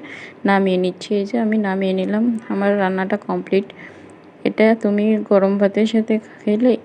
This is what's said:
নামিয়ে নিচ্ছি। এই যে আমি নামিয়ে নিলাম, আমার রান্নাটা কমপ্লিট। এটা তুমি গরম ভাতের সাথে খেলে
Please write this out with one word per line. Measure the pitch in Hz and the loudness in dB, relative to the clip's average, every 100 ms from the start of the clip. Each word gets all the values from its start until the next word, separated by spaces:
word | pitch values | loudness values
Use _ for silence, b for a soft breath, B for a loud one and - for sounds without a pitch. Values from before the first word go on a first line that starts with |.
| B B B B | B B B B
নামিয়ে | 202 196 190 185 | 0 2 2 0
নিচ্ছি। | 185 - - | -2 -4 -4
এই | 208 202 | -4 -2
যে | 233 | -2
আমি | 220 220 | -2 -2
নামিয়ে | 202 190 190 | -2 -2 -2
নিলাম, | 185 185 214 240 226 - | -2 -2 0 -2 -2 -6
আমার | 202 202 202 | -2 0 0
রান্নাটা | 185 190 190 202 | 0 -2 -2 -4
কমপ্লিট। | - 180 180 190 - - B B B B - - | -4 -6 0 -2 -2 -14 B B B B -20 -6
এটা | - 202 220 226 | -6 2 2 4
তুমি | 208 208 214 214 | 0 0 2 0
গরম | 214 202 196 202 | 2 2 4 2
ভাতের | 196 202 220 | 0 2 0
সাথে | 220 220 220 - | 0 0 -2 -4
খেলে | - 214 214 247 220 | -8 -2 2 2 2